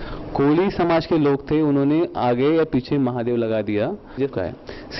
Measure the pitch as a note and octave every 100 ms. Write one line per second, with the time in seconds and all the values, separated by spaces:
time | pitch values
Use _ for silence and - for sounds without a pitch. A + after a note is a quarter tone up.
0 | - - - - C#3+ D#3 G3 - E3+ E3
1 | D#3+ E3+ C#3+ C#3 - D3+ D3+ C#3 C#3 D#3
2 | F3 - B2 B2 C#3+ D#3+ D#3 C3 B2+ D3
3 | B2+ B2 A#2 A#2+ A2+ A2 G#2 G#2 B2 G#3
4 | - - C3+ - E2+ - - - -